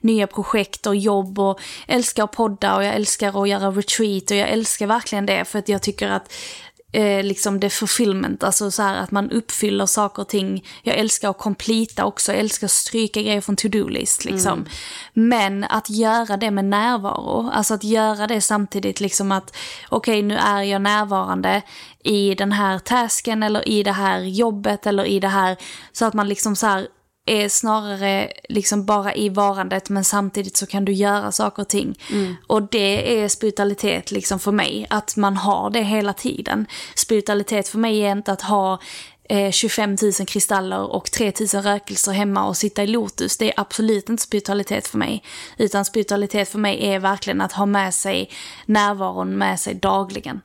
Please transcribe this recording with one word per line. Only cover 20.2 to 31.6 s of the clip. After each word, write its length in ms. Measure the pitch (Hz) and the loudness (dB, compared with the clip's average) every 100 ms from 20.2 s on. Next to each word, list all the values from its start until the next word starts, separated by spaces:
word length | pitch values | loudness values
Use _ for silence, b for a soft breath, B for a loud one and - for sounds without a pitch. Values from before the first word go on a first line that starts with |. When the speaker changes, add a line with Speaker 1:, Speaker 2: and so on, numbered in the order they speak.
Speaker 1:
nu 140 | 208 208 | 2 2
är 240 | 208 202 | 2 2
jag 180 | 202 196 | 2 2
närvarande 800 | 202 208 208 190 185 185 185 196 - B B B | 2 2 2 0 0 0 2 0 -2 B B B
i 320 | - 208 196 190 | 0 4 4 2
den 160 | 202 | 0
här 280 | 202 202 190 | 2 2 0
tasken 640 | - 247 226 - - 220 | 0 2 2 -2 -2 0
eller 240 | 214 208 - | 2 0 2
i 140 | 214 | 2
det 80 | 202 | 2
här 280 | 196 196 185 | 2 0 0
jobbet 680 | 185 190 233 202 208 208 208 | -2 0 0 2 -2 -2 0
eller 180 | 196 202 | 0 2
i 140 | 196 | 2
det 80 | 196 | 2
här, 300 | 196 185 185 B B B | 2 2 0 B B B
så 140 | - 226 | -2 0
att 80 | |
man 160 | 214 202 | 2 -2
liksom 260 | 202 220 202 | -2 -2 0
så 120 | 220 | 2
här 200 | 196 - _ _ _ - | 0 -4 _ _ _ -2
är 240 | 214 208 | 0 2
snarare 840 | - 226 220 208 196 196 196 196 - - | 0 2 0 -2 -2 0 0 -2 -8 -4
liksom 360 | 208 196 208 196 | -2 0 0 2
bara 300 | 208 202 - | 2 2 0
i 140 | 208 | 0
varandet, 600 | 190 202 196 185 190 190 | 2 2 2 -2 -2 0
men 140 | 202 | 0
samtidigt 540 | 190 202 196 202 196 - | 2 0 0 -4 -2 -4
så 80 | 196 | -2
kan 200 | 196 196 | -2 0
du 60 | |
göra 400 | 196 202 202 208 | 2 2 2 0
saker 300 | 196 208 208 | -2 -2 -2